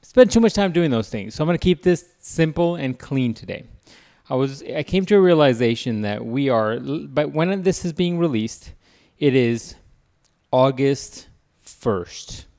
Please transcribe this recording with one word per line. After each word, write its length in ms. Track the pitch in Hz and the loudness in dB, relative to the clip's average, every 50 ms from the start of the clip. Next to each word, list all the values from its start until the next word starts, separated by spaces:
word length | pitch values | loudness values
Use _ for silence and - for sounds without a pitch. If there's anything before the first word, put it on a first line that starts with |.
Spent 300 | _ - _ 254 254 214 | _ 0 _ 6 6 6
too 80 | - 233 | 6 4
much 140 | 226 214 - | 2 4 2
time 180 | 202 202 190 | 0 -2 0
doing 200 | 156 175 170 156 | 2 2 2 2
those 180 | 123 113 107 - | 0 0 -2 -4
things. 260 | - 110 95 104 - | -8 -10 -10 -10 -6
So 80 | - 151 | -4 -2
I'm 40 | |
gonna 100 | 165 175 | -2 0
keep 260 | 156 - 185 180 - - | 0 2 0 0 2 2
this 220 | 180 175 - - - _ _ | 0 0 0 -2 -14 _ _
simple 580 | - - - - 165 160 156 170 170 170 175 | -16 -10 -2 0 0 0 0 0 0 0 0
and 200 | 165 143 131 127 | -2 -4 -6 -6
clean 360 | - - - 143 135 127 120 110 | -8 -8 -6 -4 -2 -2 -2 -4
today. 320 | - - 95 95 - - - - - _ _ - - _ _ _ _ _ _ | -6 -10 -12 -12 -12 -14 -18 -20 -20 _ _ -20 -20 _ _ _ _ _ _
I 60 | 135 | -2
was, 280 | 131 135 135 135 143 - | -2 -2 -2 -4 -10 -14
I 200 | - - 156 143 | -8 -8 -8 -6
came 220 | - - 190 190 | -2 -2 -2 2
to 100 | - 208 | 4 4
a 40 | 202 | 6
realization 840 | 185 180 170 156 147 139 123 113 123 113 117 117 - 127 113 107 107 | 6 6 6 6 6 4 4 2 2 0 0 -2 -4 -4 -4 -2 -2
that 220 | 104 104 107 120 | -4 -4 -6 -6
we 220 | 113 117 139 139 | -6 -4 -2 0
are, 320 | 135 123 113 107 107 113 123 | 2 2 2 0 0 -4 -6
but 520 | 123 135 139 170 - 143 131 147 151 147 | -6 -8 -8 -8 -8 -6 -4 -4 -4 -2
when 320 | 139 156 165 185 196 196 175 | -2 -2 -2 -2 -2 -2 -2
this 200 | 190 175 - - | -2 -2 -2 -6
is 80 | 175 | -8
being 260 | 151 - 185 175 175 | -4 -2 -2 -2 0
released, 540 | 170 170 165 131 110 110 113 - - - - - _ _ _ _ _ _ _ _ _ | -2 -2 0 0 -2 -4 -4 -8 -14 -20 -20 -20 _ _ _ _ _ _ _ _ _
it 160 | 151 143 127 | 0 2 4
is 400 | 131 123 117 117 117 - - - _ _ _ _ _ _ _ _ _ _ _ _ _ _ _ | 4 2 2 0 -4 -6 -14 -18 _ _ _ _ _ _ _ _ _ _ _ _ _ _ _
August 760 | - 127 127 135 135 123 139 139 139 135 - - - - - _ _ _ _ _ _ _ | 2 2 2 2 2 0 0 0 0 -2 -6 -16 -18 -20 -20 _ _ _ _ _ _ _
first. 840 | _ - - - - 123 104 92 87 - - - - - - - - _ _ | _ -20 -20 -6 -4 -2 -2 -2 -4 -8 -14 -18 -16 -16 -18 -18 -18 _ _